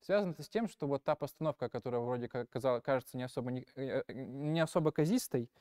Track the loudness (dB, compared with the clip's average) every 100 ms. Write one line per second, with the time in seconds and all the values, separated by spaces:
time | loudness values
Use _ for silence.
0 | 0 2 2 -4 -4 -2 -2 -2 -2 0
1 | 0 0 -2 -2 -2 0 -4 -4 -2 -2
2 | 0 -2 -2 -4 -4 -2 2 2 2 0
3 | 0 -8 -4 -4 -4 -4 -6 -8 -2 -2
4 | -4 -8 -8 -4 0 2 2 4 2 4
5 | 4 2 2 -2 -4 _